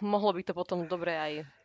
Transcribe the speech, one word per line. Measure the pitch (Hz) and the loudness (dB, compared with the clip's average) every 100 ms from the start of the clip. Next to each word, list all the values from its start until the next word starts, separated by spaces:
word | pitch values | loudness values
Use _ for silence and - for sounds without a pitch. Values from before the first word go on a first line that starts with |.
mohlo | 208 208 208 180 | 0 2 4 2
by | |
to | 190 | -2
potom | 175 180 180 | -4 -2 -2
dobre | 160 175 170 160 | -2 -2 0 0
aj | 151 151 151 _ | -2 -4 -8 _